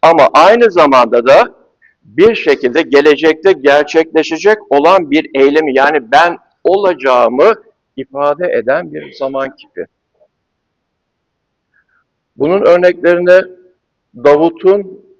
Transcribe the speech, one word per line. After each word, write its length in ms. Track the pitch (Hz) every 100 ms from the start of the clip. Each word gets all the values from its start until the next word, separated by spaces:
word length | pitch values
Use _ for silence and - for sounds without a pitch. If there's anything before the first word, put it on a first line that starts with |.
ama 280 | 160 165 135
aynı 380 | 139 170 233 233
zamanda 560 | 175 151 131 117 120 120
da 280 | 151 247 _ _ _ _ _
bir 320 | _ 107 208 226
şekilde 460 | - 139 127 123
gelecekte 680 | 151 139 151 143 160 156 190
gerçekleşecek 1200 | 175 135 143 143 160 160 160 151 160 180 214 -
olan 400 | 139 156 190 156
bir 180 | 147 147
eylemi, 420 | 135 139 147 156 131
yani 360 | 139 151 113
ben 260 | 143 170 170 _ _
olacağımı 920 | - 196 196 165 135 123 117 127 185 208 _ _ _ -
ifade 520 | 131 139 143 147 180
eden 420 | 123 113 147 170
bir 200 | 151 147
zaman 420 | - 135 135 135 _
kipi. 300 | _ - 82 _ _ _ _ _ _ _ _ _ _ _ _ _ _ _ _ _ _ _ _ _ _ _ _ _
Bunun 240 | 143 190
örneklerini 920 | - 175 180 175 170 175 175 180 185 - _ _ _ _ _ 117
Davut'un 920 | 131 147 165 165 190 202 190 - _ _